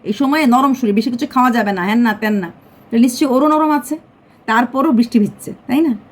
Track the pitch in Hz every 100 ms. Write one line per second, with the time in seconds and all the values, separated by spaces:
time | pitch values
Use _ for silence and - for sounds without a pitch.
0 | - 208 269 302 285 247 269 262 220 202
1 | 247 240 294 262 254 233 208 190 185 226
2 | 240 208 214 208 170 - - - - 233
3 | 247 - 285 254 302 302 311 294 - 311
4 | - _ _ _ - 226 247 262 320 233
5 | 233 233 208 - - - - 269 320 208
6 | -